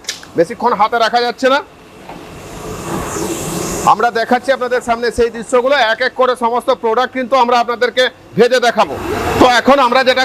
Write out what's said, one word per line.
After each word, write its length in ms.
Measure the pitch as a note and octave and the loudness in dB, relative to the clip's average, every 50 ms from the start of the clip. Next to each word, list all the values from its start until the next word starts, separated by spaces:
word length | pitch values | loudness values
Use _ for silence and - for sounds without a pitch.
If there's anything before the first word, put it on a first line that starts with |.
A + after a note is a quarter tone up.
| - - - - - - - - | -14 -14 -14 -14 -14 -6 0 0
বেশিক্ষণ 340 | E3+ E3+ A#3 - - A#3+ A3+ F#3 | 0 0 0 -4 -2 -2 0 0
হাতে 160 | G#3 A3 A#3 A#3 A3+ | 0 0 2 0 0
রাখা 160 | G#3+ A3+ A#3+ A#3+ | 2 0 0 0
যাচ্ছে 220 | A#3+ - - C4 B3+ C4+ | -2 -4 -2 0 0 0
না। 60 | D4 - - - - - - - - - - - - - - - - - - - - - - - - - - - - - - - - - - - - - - - - - - - - - - | 0 -2 -6 -18 -20 -20 -20 -20 -20 -20 -20 -18 -18 -18 -18 -18 -18 -16 -16 -16 -14 -12 -12 -12 -10 -10 -8 -6 -6 -6 -6 -6 -6 -6 -6 -6 -6 -6 -6 -6 -6 -6 -6 -4 -2 2 2
আমরা 160 | D#3+ G3+ A#3 A#3+ G3 A3+ | 2 2 2 0 0 0
দেখাচ্ছি 300 | A3+ - B3 B3 - - C4 | 0 0 0 0 0 0 -2
আপনাদের 260 | A3+ B3 B3 B3 B3 - B3 | -2 0 -2 -2 -2 -2 -2
সামনে 200 | A3+ A#3 A#3+ A#3 G#3+ A#3+ | -4 -2 -2 -4 0 0
সেই 120 | A#3 A#3 A3+ | -2 -2 -2
দৃশ্যগুলো, 400 | A#3 G#3+ - C4 B3 A#3 C4+ C#4+ C#4 A#3 G#3+ | -8 -6 0 0 0 2 2 2 2 2 0
এক 80 | A3 A3 B3+ | 0 0 -2
এক 60 | B3 - - | -4 0 0
করে 140 | B3+ B3+ B3 - A#3+ | 0 0 0 0 -2
সমস্ত 260 | A3+ A#3+ A#3+ - C4 B3+ - | -2 -2 -2 0 -2 -2 0
প্রোডাক্ট 300 | - A3+ A3 A#3 B3+ B3 - C4 | 0 0 0 0 0 -2 -2 -6
কিন্তু 160 | B3+ G#3 C4 C4 | -2 0 2 2
আমরা 140 | B3 A#3+ B3 A#3+ | 4 4 2 2
আপনাদেরকে 420 | A#3+ A#3 A#3+ A3+ B3 A#3+ - B3+ B3+ B3 - - - - - | 0 0 -2 -2 -2 0 0 0 -2 -2 -2 -10 -18 -6 2
ভেজে 220 | F3 A#3 A#3+ B3+ B3+ A#3 | 2 4 4 4 2 2
দেখাবো। 280 | A#3 - G#3+ G3 D3 B2+ A#2 - E3 - - - - - - | 2 2 2 0 0 -2 -8 -6 -6 -4 -4 -2 -2 2 4
তো 60 | - B3+ B3 A#3 | 4 4 4 4
এখন 160 | - B3 C#4 C#4+ C4 | 4 4 4 4 4
আমরা 140 | A#3+ A#3+ C4 B3+ B3 | 4 4 2 4 2
যেটা 160 | B3+ B3+ | 2 2